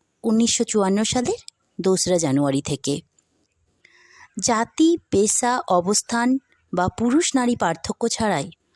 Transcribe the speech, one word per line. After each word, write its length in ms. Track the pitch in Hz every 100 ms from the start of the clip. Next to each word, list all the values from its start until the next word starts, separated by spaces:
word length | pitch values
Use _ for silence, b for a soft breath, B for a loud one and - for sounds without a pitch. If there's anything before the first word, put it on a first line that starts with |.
| _ _
উনিশশো 400 | 226 220 233 -
চুয়ান্ন 400 | 226 214 190 202
সালের 340 | 220 254 254 466 - _ _ -
দোসরা 360 | 185 185 - 175
জানুয়ারি 440 | 156 135 139 135
থেকে। 400 | - 143 139 143 - _ _ _ _ _ _ _ b b b b b -
জাতি, 580 | 214 220 233 - 320 339 -
পেশা, 500 | 196 208 - 240 254 -
অবস্থান 720 | 180 175 214 - 233 240 269 - _ _
বা 140 | 180 180
পুরুষ 480 | - 233 294 - 262
নারী 200 | 240 233
পার্থক্য 520 | 180 165 - - 233
ছাড়াই 440 | - 214 156 160 - _